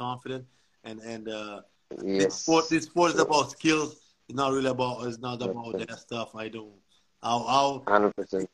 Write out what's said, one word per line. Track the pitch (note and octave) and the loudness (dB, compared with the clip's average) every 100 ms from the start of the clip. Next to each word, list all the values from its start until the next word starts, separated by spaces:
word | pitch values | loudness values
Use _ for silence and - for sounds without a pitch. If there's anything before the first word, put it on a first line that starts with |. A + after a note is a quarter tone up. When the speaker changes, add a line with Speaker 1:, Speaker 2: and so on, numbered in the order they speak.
Speaker 1:
confidence. | B2 B2 B2+ C3 B2+ _ _ _ | -8 -8 -8 -10 -12 _ _ _
And, | A2+ A2 | -16 -14
and, | A2 A#2 A2 | -10 -10 -8
uh, | G#2+ G#2 G2+ - _ _ - | -8 -10 -12 -16 _ _ -8
Speaker 2:
Yes. | G2 G2 | -2 2
Speaker 1:
this | G2 - | 2 0
sport, | - D#3+ D#3+ | 2 4 4
this | D#3+ | -2
sport | - F3 E3+ | 0 2 4
is | D3+ | 4
Speaker 2:
Sure. | D#3 | 4
Speaker 1:
about | D3+ C3+ | 4 0
skills. | - E3 D#3 D3 - _ _ _ | 0 2 2 0 -8 _ _ _
It's | B2+ | -2
not | C3+ | 0
really | C3+ C3 B2 | 0 0 0
about, | B2+ A#2 B2 | -2 -2 -8
it's | A2+ | -8
not | B2 A#2+ | -8 -6
about | A#2+ | -6
Speaker 2:
Hundred | A#2 A#2 | -6 -6
percent. | F#2+ A2+ | -8 -8
Speaker 1:
that | A2+ | -12
stuff. | - A#2 A2 | -10 -8 -8
I | A2 A2 | -10 -10
don't, | A2 G#2+ G2+ _ _ _ _ | -10 -16 -20 _ _ _ _
I'll, | A2+ A#2+ A#2 C3 | 0 0 4 4
I'll, | C#3 C3+ - | 4 0 4
Speaker 2:
Hundred | G#2 G#2 - | 6 6 2
percent. | G2 F#2+ F#2 | -4 -4 -4